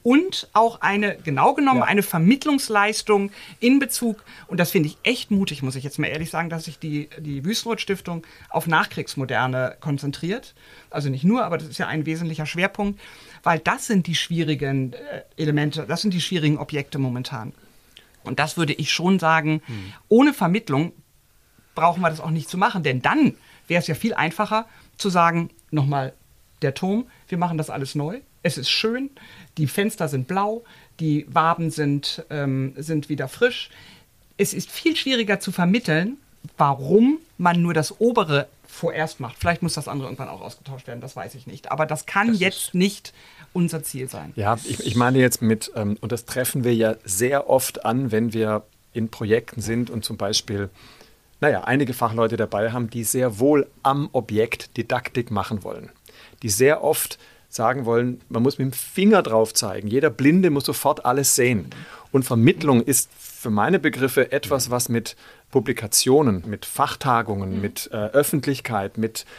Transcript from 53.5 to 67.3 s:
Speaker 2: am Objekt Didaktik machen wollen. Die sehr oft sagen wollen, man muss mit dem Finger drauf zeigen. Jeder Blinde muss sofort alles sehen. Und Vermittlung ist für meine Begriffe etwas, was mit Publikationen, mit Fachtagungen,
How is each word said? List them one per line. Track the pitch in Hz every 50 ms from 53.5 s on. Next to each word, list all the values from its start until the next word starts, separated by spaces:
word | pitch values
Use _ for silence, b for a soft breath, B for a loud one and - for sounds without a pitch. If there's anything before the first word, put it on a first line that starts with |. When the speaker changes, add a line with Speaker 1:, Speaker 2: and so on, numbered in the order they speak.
| 151 143 135 - _ _ -
Speaker 2:
am | 135 139 143 147 -
Objekt | - 127 104 - 104 107 113 - - - - - -
Didaktik | 120 113 - 131 120 - - - 127 117 -
machen | 110 98 95 - 113 104 -
wollen. | 101 - - - - - _ _ B B B B B B B -
Die | 113
sehr | 95 104 131 143 156 - -
oft | 147 160 - - - - - b b b b b b
sagen | - - 113 120 127 139 120
wollen, | 113 117 120 123 123 123 - - -
man | 123 113 120
muss | 139 - -
mit | 131
dem | 135 127
Finger | - - - - 180 190 214 220 180 156
drauf | 113 113 113 113 - -
zeigen. | - 120 101 95 98 104
Jeder | 104 113 139 156 151
Blinde | 110 - 131 147 170 190 180 170
muss | 143 139 -
sofort | - 139 - - 139 151 - -
alles | 120 127 139 139 - -
sehen. | - 123 123 120 98 80 - B B B B B B B B
Und | B 135 127
Vermittlung | - 127 113 113 160 - 156 165 147 127 117
ist | - - 131 - - - -
für | - - - - - - 123
meine | 107 104 107 143 190 180
Begriffe | 143 147 - - - 123 - 143 123 -
etwas, | 139 143 - - 143 135 - 120
was | 123 120 - -
mit | 117 117 107 - - B B B B B B B - 131 110
Publikationen, | 135 117 - 113 101 - - - 127 131 151 151 120 98 90 82
mit | 113 104 - -
Fachtagungen, | - - - 139 - - - - 135 120 117 110 110